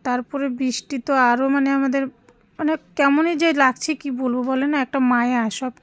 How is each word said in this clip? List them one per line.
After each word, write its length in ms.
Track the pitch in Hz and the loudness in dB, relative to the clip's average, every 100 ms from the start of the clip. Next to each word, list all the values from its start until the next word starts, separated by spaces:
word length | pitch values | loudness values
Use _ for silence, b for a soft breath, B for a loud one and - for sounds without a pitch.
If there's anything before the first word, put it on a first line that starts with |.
তারপরে 460 | 254 247 240 277 277 | -4 -4 -4 -4 -4
বৃষ্টি 500 | 247 262 233 - 269 | -2 -4 -4 -6 -6
তো 140 | 262 | -2
আরও 360 | 269 247 240 269 | 2 2 2 2
মানে 200 | 277 269 | 2 2
আমাদের 380 | 277 269 269 269 - _ _ _ - | 0 0 -2 -4 -8 _ _ _ -6
মানে 160 | 302 311 _ - | -4 -4 _ 0
কেমনই 400 | 277 285 330 320 | 2 4 2 2
যে 180 | 330 | 2
লাগছে 420 | 285 262 254 - 311 | 2 2 0 -4 -4
কি 160 | 285 | -6
বলবো 320 | 247 262 247 | -4 -2 -2
বলে 240 | 247 262 285 | -2 -2 0
না, 140 | 294 | 0
একটা 180 | 254 277 | -2 0
মায়া, 500 | 254 240 247 247 220 | 2 2 2 0 -2
সব 220 | - 254 - | -4 -8 -8